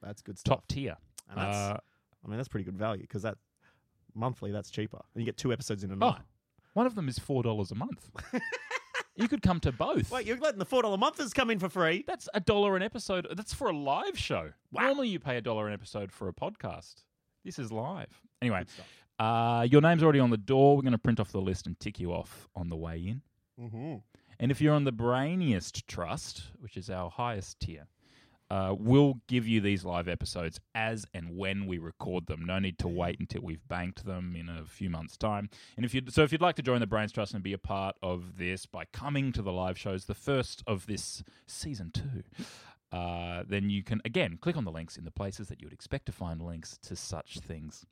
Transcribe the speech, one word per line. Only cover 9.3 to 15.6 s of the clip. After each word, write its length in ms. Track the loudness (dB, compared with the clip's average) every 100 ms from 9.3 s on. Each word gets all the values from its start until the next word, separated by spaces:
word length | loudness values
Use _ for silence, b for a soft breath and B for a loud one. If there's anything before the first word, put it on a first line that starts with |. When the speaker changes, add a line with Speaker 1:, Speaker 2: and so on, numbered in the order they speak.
| 4
Speaker 2:
come 180 | 4 4
to 100 | 0
both. 400 | 0 0 0 0
Speaker 1:
Wait, 160 | -2 -2
you're 100 | 0
letting 220 | 0 0
the 60 | 0
four 180 | 2
dollar 120 | 4 4
monthers 380 | 2 0 -2
come 160 | 0 2
in 80 | 2
for 120 | 0
free? 340 | 2 2 2 -2
Speaker 2:
That's 240 | -8 -4 -2
a 40 |
dollar 360 | 2 4 4 2
an 80 |
episode. 420 | 0 -6 -4 -2 -2 -8
That's 160 | -8
for 140 | -4 -2
a 80 | 0
live 400 | 0 0 0 -4
show. 360 | -2 -2 -4 -10 _
Speaker 1:
Wow. 120 | 2
Speaker 2:
Normally 240 | 2 4 0
you 100 | -2
pay 180 | -2 -2
a 40 |
dollar 240 | 0 0